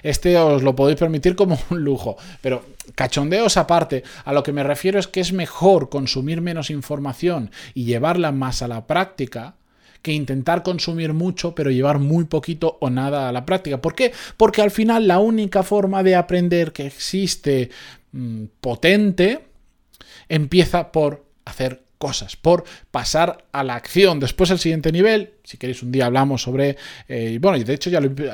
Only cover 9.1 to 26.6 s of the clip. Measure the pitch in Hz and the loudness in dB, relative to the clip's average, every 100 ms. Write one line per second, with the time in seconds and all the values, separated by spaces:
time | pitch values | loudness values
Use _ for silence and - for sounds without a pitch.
9.1 | - 127 120 123 - _ _ _ _ - | -6 -8 -8 -14 -20 _ _ _ _ -6
10.1 | 151 135 135 123 170 175 175 - 165 160 | -4 -4 -4 0 -2 0 -4 -4 -4 -2
11.1 | 156 180 180 170 170 139 127 139 147 143 | -2 -2 -4 -6 -4 0 2 2 2 2
12.1 | 165 165 156 156 160 165 - 135 123 135 | 0 0 -4 -4 -4 -4 -2 -2 -2 -2
13.1 | 143 131 123 127 190 180 135 160 - 262 | -2 -2 -4 -2 -4 -2 -4 -4 0 -2
14.1 | - - - 220 214 208 202 220 233 214 | -2 -8 2 4 4 2 2 2 4 4
15.1 | 180 214 220 202 190 185 208 190 196 190 | 4 4 2 0 0 0 0 0 2 4
16.1 | 180 175 180 175 170 160 - 139 - - | 4 2 2 2 2 0 -4 -10 -8 -6
17.1 | 190 190 - 147 135 123 - - - _ | -2 -2 -2 0 0 0 -8 -20 -20 _
18.1 | 135 123 110 107 _ 127 117 160 202 208 | -12 -10 -10 -12 _ -6 0 4 4 4
19.1 | 185 185 285 _ _ _ _ _ _ - | 4 2 0 _ _ _ _ _ _ -20
20.1 | - - 156 143 180 165 175 165 160 147 | -20 -4 -2 2 4 4 2 0 0 0
21.1 | - _ _ - - 131 123 _ - 139 | -2 _ _ -16 -6 -6 -6 _ -10 -8
22.1 | 120 101 - 165 175 175 - _ 131 - | -8 -10 -4 2 2 0 -20 _ -6 -2
23.1 | 156 170 - _ 139 135 120 - 175 196 | 0 0 -2 _ -6 -4 -6 -4 4 4
24.1 | 156 135 - 180 180 170 160 160 160 208 | 4 -2 0 2 2 0 -2 0 2 4
25.1 | 220 202 _ - - 123 127 123 131 123 | 2 -2 _ -20 -12 -10 -8 -4 0 2
26.1 | 127 135 131 - 131 | 2 2 0 -4 0